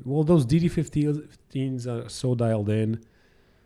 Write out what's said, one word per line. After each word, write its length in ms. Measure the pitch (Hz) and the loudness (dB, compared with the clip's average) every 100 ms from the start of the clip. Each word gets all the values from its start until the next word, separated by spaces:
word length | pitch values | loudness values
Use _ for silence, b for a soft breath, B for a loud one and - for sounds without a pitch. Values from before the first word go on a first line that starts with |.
| 127 | -4
Well, 180 | 143 | 0
those 220 | 156 175 117 | 4 4 4
D 140 | 160 | 2
D 100 | 165 | 2
fifteens 1160 | - 147 151 147 147 - - _ 135 135 131 123 | -2 -2 0 0 -2 -6 -20 _ -6 -4 -4 -6
are 220 | 117 113 | -6 -8
so 280 | - 127 123 | -4 -2 0
dialed 340 | 117 110 104 | 2 2 0
in. 340 | 107 110 113 b b b b b b | 0 0 -2 b b b b b b